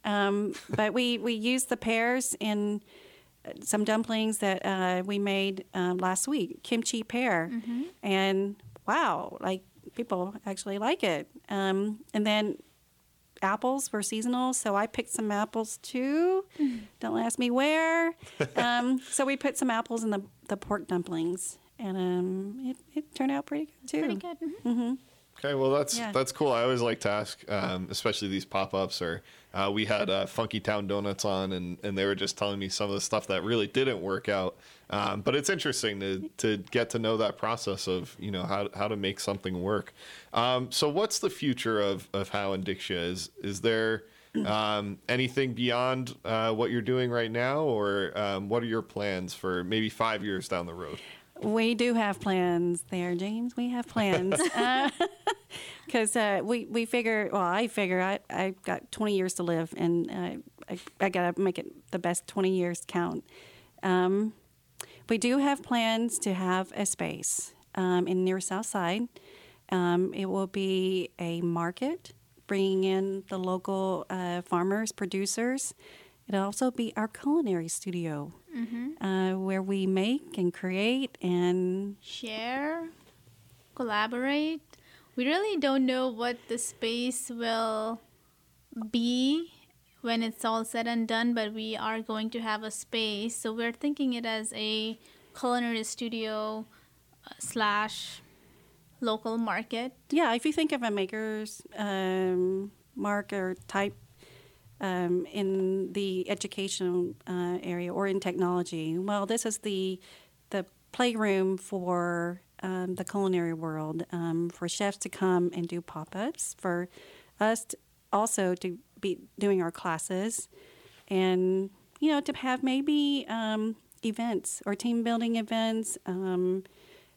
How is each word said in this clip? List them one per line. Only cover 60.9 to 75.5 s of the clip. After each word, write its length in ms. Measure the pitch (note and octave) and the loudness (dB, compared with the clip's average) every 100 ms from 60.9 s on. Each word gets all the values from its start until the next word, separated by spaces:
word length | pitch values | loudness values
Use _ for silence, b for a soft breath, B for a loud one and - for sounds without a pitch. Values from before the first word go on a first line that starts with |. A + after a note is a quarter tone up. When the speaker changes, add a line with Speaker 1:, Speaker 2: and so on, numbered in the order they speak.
| - | 0
Speaker 1:
I 80 | G3 | 2
gotta 320 | F#3 F3 F3 | 2 2 2
make 180 | G3 F3 | 2 0
it 80 | - - - | -6 -14 -8
the 80 | F#3 | -2
best 300 | F3 F3 - | 0 -2 -2
twenty 220 | - F#3+ | 0 4
years 340 | F#3 F3 E3+ - | 4 2 -2 -4
count. 380 | F3 E3+ E3 - B B B B - | -2 0 -2 -8 B B B B -6
Um, 520 | F#3+ F3+ F3+ G3 G#3+ - _ _ _ - B B - | 2 4 4 4 2 -4 _ _ _ -18 B B -2
we 100 | A3+ | 2
do 200 | A#3+ C4+ | 4 4
have 220 | C#4 C#4 | 4 2
plans 560 | - A#3+ A3+ A3+ A#3 A#3 | 0 2 4 2 0 0
to 140 | G#3 | 0
have 360 | F#3 F#3 F#3 F#3+ - | 0 2 2 0 -2
a 100 | G3 | -2
space, 640 | - E3 - - - - - _ | -2 -4 -4 -4 -4 -6 -12 _
um, 320 | - F#3 F3+ F3+ | -2 2 4 4
in 160 | F#3 | 2
near 160 | F#3 F#3+ | 2 2
South 280 | F3+ F#3+ A3 | -2 -4 -2
Side. 420 | G3+ E3+ G3+ A#3+ B B B B B - | 0 0 0 -2 B B B B B -2
Um, 420 | F#3 F3 F3 F#3 | 2 4 4 2
it 120 | - F#3+ | 0 -2
will 200 | F#3+ F#3+ | -2 -2
be 640 | G3+ F#3+ F#3+ F#3 F#3 F3 - | -2 0 2 2 0 -2 -4
a 220 | E3+ E3+ | -4 0
market, 720 | F3 E3+ E3+ F3 C4 F4 - - _ _ - | 0 2 0 0 -2 -2 -8 -20 _ _ -4
bringing 380 | G3 F#3+ F#3+ | 2 2 4
in 400 | F#3+ F#3+ G3 G3 F#3+ | 4 2 2 -2 -4
the 100 | F#3+ | -4
local, 680 | F#3 F#3 F#3 F#3+ F#3+ F3 - | 0 -2 0 0 0 0 -2
uh, 320 | F#3 F3+ F3 | -4 -2 -4
farmers, 500 | F3 F3 F3+ G3+ A3 | 0 2 4 2 -2
producers. 800 | - F#3+ F#3+ G3 - A#3 | -4 -4 -2 -2 0 -2